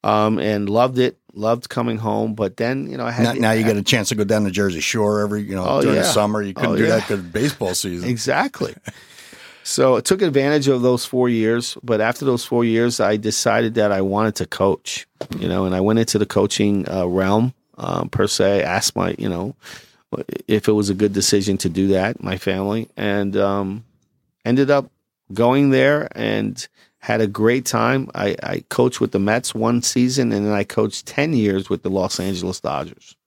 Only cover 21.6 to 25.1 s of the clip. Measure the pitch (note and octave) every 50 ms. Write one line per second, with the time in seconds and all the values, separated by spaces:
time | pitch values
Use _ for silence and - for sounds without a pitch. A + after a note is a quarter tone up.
21.6 | - F#2+ E2 F#2 G2 G2 G2 F#2 F#2 G#2+ A#2 - - F#2 F#2+ F#2 - G2 F#2 F#2+
22.6 | G2 G2+ G#2 A2+ A2 - _ - G#2 G#2 G2+ G#2 G2+ G2+ G2 G2+ G2 G2 G2 G2+
23.6 | G2 F#2+ G2 A2 A2+ _ _ _ _ _ _ _ _ _ _ _ _ A#2 A#2+ C3
24.6 | C#3 C3+ C#3+ C#3 B2+ - _ _ _ _